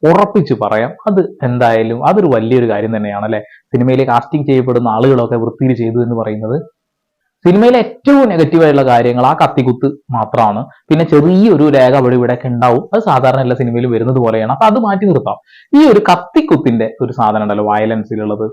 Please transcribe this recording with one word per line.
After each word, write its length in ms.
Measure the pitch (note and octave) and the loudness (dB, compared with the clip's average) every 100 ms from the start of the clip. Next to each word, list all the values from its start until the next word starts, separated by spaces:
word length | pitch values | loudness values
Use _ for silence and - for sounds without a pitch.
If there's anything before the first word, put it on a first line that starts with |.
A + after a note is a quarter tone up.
| D3+ | 2
ഉറപ്പിച്ച് 440 | F3 G#3 G#3+ C#3+ | 2 2 0 -2
പറയാം. 360 | A2+ G#2 G#2+ A#2+ F3 - | -2 -2 -2 -4 -6 -4
അത് 320 | G3 F3 - | -2 -2 -4
എന്തായാലും 640 | C3 B2 A#2+ A2+ A2+ A#2 C#3 | -6 0 0 2 -2 -2 0
അതൊരു 180 | G3 F#3 | 2 2
വലിയൊരു 420 | A#2+ A2+ B2+ A#2+ | 0 2 0 0
കാര്യം 280 | G#2 A2 A2 | -2 -4 -4
തന്നെയാണ് 280 | G#2 G2+ | -4 -6
അല്ലെ, 160 | G#2+ A2 - - | -4 -6 -8 -20
സിനിമയിൽ 440 | _ B2 B2 C3 C3 | _ -2 0 0 0
കാസ്റ്റിംഗ് 380 | A#2+ - D#3 C#3 | -2 -2 -6 0
ചെയ്യപ്പെടുന്ന 420 | C3+ B2+ A#2+ A#2+ | 0 0 -2 -2
ആളുകളൊക്കെ 480 | A2 C3 C3 A#2 A#2+ | 0 2 2 0 -2
വൃത്തിയിൽ 380 | A2+ A2+ C3+ | -4 -4 -4
ചെയ്തു 280 | A#2 A2+ A#2 | -2 -2 -2
എന്ന് 120 | A#2+ | -4
പറയുന്നത്. 480 | A#2 A2 G#2+ A2 C#3 - _ _ _ _ _ _ _ F3 | -4 -6 -6 -6 -8 -8 _ _ _ _ _ _ _ 0
സിനിമയിലെ 320 | F#3 A#3 B3 | 2 4 2
ഏറ്റവും 500 | A3 - - C#4 B3+ | -2 -4 0 2 2
നെഗറ്റീവായുള്ള 540 | F3 D3+ E3 D#3+ C#3 | 0 0 2 2 2
കാര്യങ്ങൾ 440 | C3 B2 A#2+ A#2+ C3 | 2 2 2 0 0
ആ 100 | D#3 | 0
കത്തിക്കുത്ത് 480 | D3+ - B2+ B2 C#3 C#3 _ | 0 0 -2 -2 -4 -6 _
മാത്രമാണ്. 560 | B2 A2 A#2+ A2+ G#2 C3+ _ _ | -6 -4 -2 0 -2 -8 _ _
പിന്നെ 160 | D#3 | -2
ചെറിയൊരു 600 | D#3+ D3 D3+ F#3 A3 E3 | 2 2 4 4 4 4
രേഖ 300 | D3+ C#3 B2+ | 4 4 4
അവിടെ 200 | C#3 B2+ | 4 2
ഇവിടെ 200 | B2 A#2+ | 2 0
ഒക്കെ 140 | B2 C3 | -2 -4
ഉണ്ടാവും, 400 | A#2+ B2 A#2+ - | -2 0 0 0
അത് 80 | G#3+ | -4
സാധാരണ 380 | A3 C3+ C3 C3 | 0 2 2 0
എല്ലാ 160 | B2+ B2 | -2 -2
സിനിമയിലും 340 | B2 A#2 B2 | -2 -2 -2
വരുന്നത് 260 | A2+ A#2 C3 | -2 0 0
പോലെയാണ്, 360 | A#2 A2 A2 | 0 0 -2
അപ്പൊ 140 | C#3 A3 | 0 2
അത് 120 | A3 | 2
മാറ്റി 260 | A3+ G3 | -2 -2
നിർത്താം. 320 | G3+ D3 - - _ _ _ C#4 | 0 0 -2 -10 _ _ _ 4
ഈ 120 | D4+ | 6
ഒരു 80 | G#3 G3+ | 4 4
കത്തിക്കുത്തിന്റെ 840 | F3 - - D4+ D3 C3 A#2 A2 - | 0 0 -2 0 0 0 -2 -4 -4
ഒരു 100 | B2 | -8
സാധനം 300 | B2 A2 G#2+ | -2 -2 0
ഉണ്ടല്ലോ 280 | G#2 G#2 G#2 | -2 -2 -2
വയലൻസിലുള്ളത് 800 | G#2 A2 A2 G#2 A2 G#2+ G#2 A2 | 0 0 -4 -6 -6 -6 -6 -6